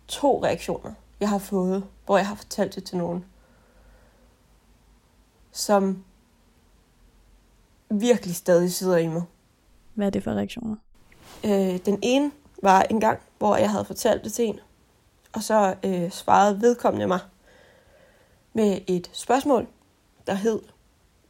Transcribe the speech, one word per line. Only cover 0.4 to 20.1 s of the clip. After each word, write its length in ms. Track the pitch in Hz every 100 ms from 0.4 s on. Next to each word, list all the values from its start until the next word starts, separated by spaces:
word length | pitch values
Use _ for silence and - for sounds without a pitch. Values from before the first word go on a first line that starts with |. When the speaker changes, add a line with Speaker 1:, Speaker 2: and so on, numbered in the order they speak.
Speaker 1:
reaktioner, 500 | - 170 - 165 - - _ -
jeg 100 | 208
har 80 | 202
fået, 500 | 196 196 180 196 196 - -
hvor 120 | 196
jeg 100 | 202
har 80 | 208
fortalt 400 | - - 196 190
det 80 |
til 140 | 180 180
nogen, 280 | 170 180 180 _ _ _ _ _ - - _ _ _ _ _ _ _ _ _ _ _ _ _ _ _
som 520 | - - 202 196 190 - _ _ _ _ _ _ _ _ _ _ _ _ _ _ _ _ _ -
virkelig 460 | 208 240 233 180 170
stadig 380 | - 170 180
sidder 240 | 175 185 175
i 100 | 165
mig. 160 | 160 175 _ _ _ _ _ _ 220
Speaker 2:
Hvad 100 | 202
er 40 |
det 120 | 202
for 80 | 220
reaktioner? 440 | 208 202 - 226 214 _ - _ _ - -
Speaker 1:
Øh, 420 | 214 202 190 180 190
den 140 | 202
ene 300 | 233 277 294 - _ -
var 180 | 196 190
en 180 | - 214
gang, 200 | 214 - - -
hvor 180 | 214 202
jeg 160 | 208
havde 140 | 208 202
fortalt 380 | - 226 -
det 100 | 220
til 120 | - 226
en, 140 | 202 - _ _ _ _ _ _
og 100 | 220
så, 320 | 208 220 196 190
øh, 280 | 190 180 175
svarede 500 | - - 190 202 196
vedkommende 460 | 240 240 226 104 104
mig 120 | 180 - _ _ _ _ _ _ _ _ _ _ _ _
med 280 | 220 208 185 -
et 220 | 180 175
spørgsmål, 540 | - - 254 294 240 - _ _ _ _